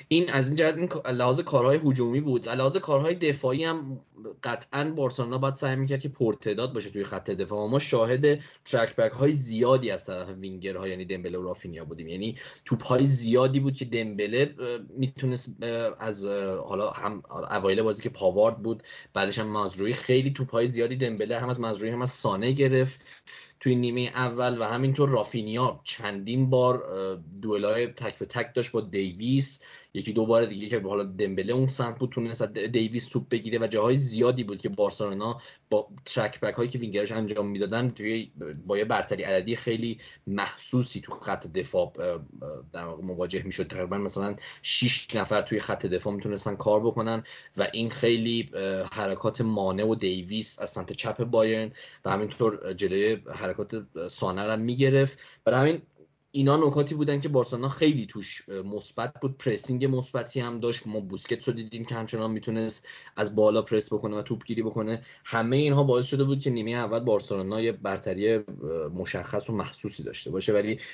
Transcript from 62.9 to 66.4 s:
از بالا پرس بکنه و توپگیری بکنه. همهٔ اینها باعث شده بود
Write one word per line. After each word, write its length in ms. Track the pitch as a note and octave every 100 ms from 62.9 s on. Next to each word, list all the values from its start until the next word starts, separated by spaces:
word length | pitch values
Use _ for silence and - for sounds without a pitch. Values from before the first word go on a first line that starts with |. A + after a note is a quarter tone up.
| - - -
از 200 | G#2+ G#2+
بالا 260 | G#2+ A2
پرس 300 | G#2+ A2 -
بکنه 240 | G#2+ G#2+ G#2
و 60 |
توپگیری 400 | G#2 G#2+ - A2+
بکنه. 400 | A2+ A2+ A2 A#2 - -
همهٔ 320 | - A2+ A2+ C3+
اینها 260 | D3 C#3
باعث 240 | C#3 B2 B2+
شده 180 | C#3
بود 160 | C#3 C#3